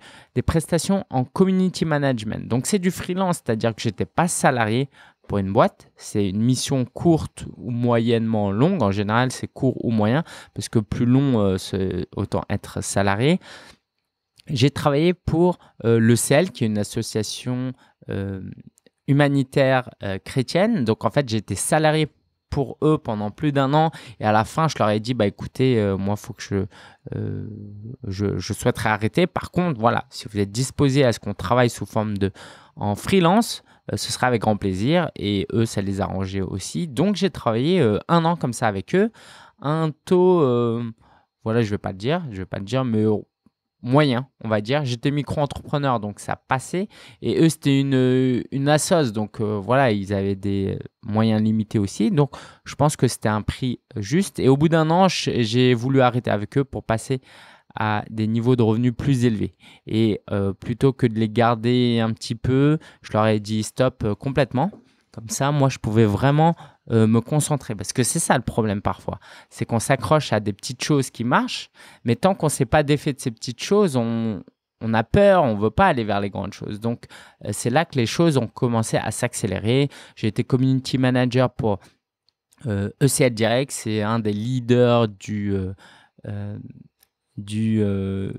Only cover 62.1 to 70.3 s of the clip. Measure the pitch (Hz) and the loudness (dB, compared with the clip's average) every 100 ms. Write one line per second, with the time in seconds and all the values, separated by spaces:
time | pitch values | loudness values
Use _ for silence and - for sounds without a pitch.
62.1 | 110 - 117 - 131 147 156 - - - | -2 -8 -6 0 2 2 0 -4 -20 -4
63.1 | 107 110 107 104 110 104 - 127 - 107 | 2 2 2 0 -4 -2 0 -2 0 -4
64.1 | 104 139 139 127 127 180 - _ _ _ | -4 -2 -2 0 0 -2 -6 _ _ _
65.1 | - 110 - 135 147 135 - 113 107 110 | -16 -8 -2 0 2 0 0 0 4 4
66.1 | 101 131 151 165 165 - _ - 113 110 | 4 2 4 2 0 -8 _ 0 2 4
67.1 | 117 - 151 - 143 - 101 95 - 120 | 4 2 0 0 -2 -6 -10 -6 -2 -2
68.1 | 170 - 151 - - 107 101 - - - | 0 0 0 0 0 0 0 -2 -4 -8
69.1 | 87 - - - - 117 113 - 135 - | -12 -14 -20 -14 -10 -4 -2 0 0 2
70.1 | 156 - | 0 2